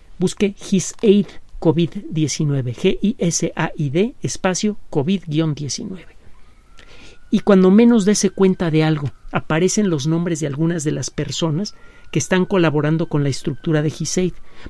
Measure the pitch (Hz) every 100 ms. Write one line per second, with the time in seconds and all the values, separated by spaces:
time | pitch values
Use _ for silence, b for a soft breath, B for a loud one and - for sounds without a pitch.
0 | b - 180 - 202 202 - 190 - -
1 | 226 202 - - - - 170 156 170 208
2 | 302 156 156 - 151 139 127 117 190 -
3 | 196 - 180 - 165 - 160 - 143 151
4 | 226 - - - 190 180 214 202 - 160
5 | 139 190 160 147 160 139 147 - - 131
6 | - - - - - - _ - B B
7 | B B - 214 - 190 185 202 240 240
8 | 190 208 190 - 190 185 175 156 156 156
9 | 139 - - 117 - 156 180 - 202 156
10 | 143 165 175 160 151 135 165 170 147 143
11 | 127 - 143 - 165 156 208 b b b
12 | b 156 - 185 180 196 165 151 147 160
13 | 165 151 143 131 - 135 - 151 151 -
14 | 151 - 185 - B B